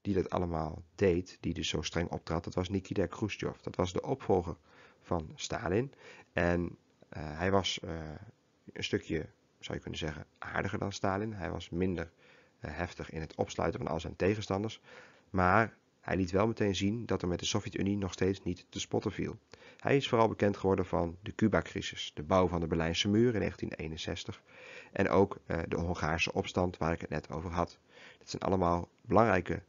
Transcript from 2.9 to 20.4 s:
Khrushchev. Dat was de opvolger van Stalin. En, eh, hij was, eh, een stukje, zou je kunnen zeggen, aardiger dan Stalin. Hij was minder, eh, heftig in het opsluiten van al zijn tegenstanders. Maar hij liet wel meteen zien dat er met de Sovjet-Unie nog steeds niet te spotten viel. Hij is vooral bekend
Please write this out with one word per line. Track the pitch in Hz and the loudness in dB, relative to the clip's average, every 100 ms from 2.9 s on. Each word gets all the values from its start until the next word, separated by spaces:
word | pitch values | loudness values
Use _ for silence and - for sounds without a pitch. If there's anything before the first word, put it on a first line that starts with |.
| 101 87 | -2 0
Khrushchev. | - 107 - 104 - | 0 -4 -2 -6 -6
Dat | - - | -10 -2
was | 92 | -2
de | 90 | 0
opvolger | - 131 - 95 85 73 _ - - _ | -4 -4 2 2 2 -8 _ -20 -20 _
van | - 87 78 | -4 -4 -4
Stalin. | 73 - - - 98 135 - - - - | -10 -6 -4 0 0 0 -8 -20 -20 -6
En, | - 87 87 85 - _ _ - | 0 2 4 0 -6 _ _ -14
eh, | - 76 76 | -10 -8 -2
hij | 90 | 2
was, | 98 90 - | 4 2 -4
eh, | - 82 78 76 - _ _ _ - | -6 -8 -8 -12 -16 _ _ _ -18
een | - | -10
stukje, | - 104 - 80 73 _ _ _ | -2 -2 0 -4 -4 _ _ _
zou | - 73 | -8 -8
je | |
kunnen | - 82 | -6 -6
zeggen, | 80 76 - _ | -6 -6 -12 _
aardiger | - 82 90 101 | -6 -2 -2 -2
dan | 98 | -4
Stalin. | 101 101 95 110 | -2 -2 0 -2
Hij | 104 82 | -6 -6
was | 90 - | -6 -6
minder, | 85 92 85 82 _ - - _ _ | 0 0 0 -6 _ -20 -20 _ _
eh, | 80 78 | -10 -6
heftig | 87 - 80 | -6 -6 -10
in | 80 | -8
het | 80 | -8
opsluiten | - - - 85 - | -4 -4 0 0 0
van | 78 | -2
al | 78 | -2
zijn | 80 - | -4 0
tegenstanders. | 90 107 104 95 110 - - - - - _ | 2 2 0 -2 -2 -8 -16 -20 -20 -20 _
Maar | 92 90 98 110 - _ _ | 2 6 6 4 -2 _ _
hij | - 87 | -4 0
liet | 90 | 2
wel | 95 110 | 4 2
meteen | 113 104 | 2 0
zien | 90 98 113 104 | 2 0 0 -2
dat | 98 | -2
er | 90 | 0
met | 87 | -2
de | - | 0
Sovjet-Unie | 107 - - 95 101 | -2 -2 -2 0 0
nog | 98 | -2
steeds | - 95 95 | 0 0 0
niet | - 90 - | -4 -6 -8
te | 98 | -8
spotten | - 113 107 | -2 -2 -2
viel. | 95 - 78 _ - - - | -4 -6 -6 _ -20 -20 -6
Hij | - 139 | 2 2
is | - | 4
vooral | 117 113 | 4 4
bekend | 107 | 4